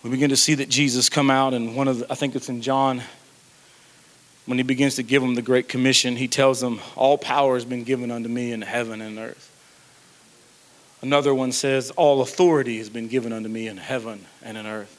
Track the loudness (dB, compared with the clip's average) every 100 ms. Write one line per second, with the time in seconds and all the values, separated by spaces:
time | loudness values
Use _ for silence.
0 | -4 0 2 4 4 2 2 2 2 2
1 | 2 2 4 4 2 0 -4 -2 0 0
2 | -4 -4 -4 -4 -6 -6 0 2 2 0
3 | -8 -18 -20 -20 -20 -20 -20 -20 -20 -20
4 | -20 -20 _ _ -4 -2 0 2 0 0
5 | 2 2 2 -2 2 2 2 0 4 4
6 | 2 -4 -2 2 2 2 -4 -6 -10 0
7 | 2 2 2 2 2 0 -2 -8 -4 -4
8 | -2 -6 -6 -4 -4 -6 -4 -4 -4 -8
9 | -10 -10 -12 -14 -20 -20 -20 -20 -20 -20
10 | _ -20 -20 -20 -20 -20 -20 -20 -20 -12
11 | 0 2 4 2 0 -2 0 0 -2 2
12 | 4 4 2 4 4 4 2 -4 -6 -10
13 | -2 -2 -2 -6 -6 -6 -8 -10 -6 -6
14 | -6 -14 -18 -20 -14 -12 -10 -10 -12